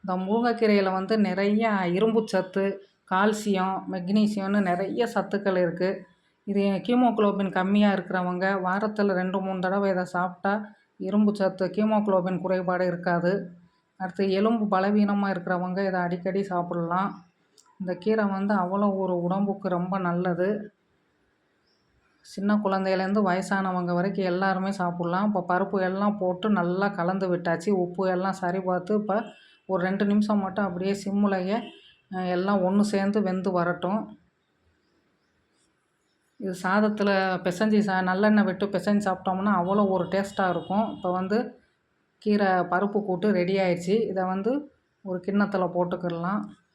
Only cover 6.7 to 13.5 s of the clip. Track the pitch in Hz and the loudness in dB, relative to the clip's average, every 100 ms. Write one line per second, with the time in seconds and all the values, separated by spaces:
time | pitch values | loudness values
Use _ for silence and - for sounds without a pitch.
6.7 | 196 - 247 247 220 208 190 196 185 190 | 0 0 4 4 4 2 2 0 0 2
7.7 | 208 208 190 180 185 180 180 190 196 185 | 4 4 2 -2 -2 -2 -2 0 0 -2
8.7 | 190 214 214 202 180 185 190 190 190 185 | -2 -2 0 0 2 0 -2 -2 -2 -2
9.7 | 196 196 180 180 180 180 180 196 208 208 | 0 0 0 -2 -2 -2 -2 -2 -2 -4
10.7 | - _ _ 190 208 208 208 190 180 180 | -18 _ _ -2 2 2 4 0 0 -4
11.7 | 180 214 214 208 190 180 180 185 185 180 | 0 2 2 2 2 2 -2 0 -2 0
12.7 | 180 180 170 175 175 170 170 - | 0 0 0 0 0 2 0 -4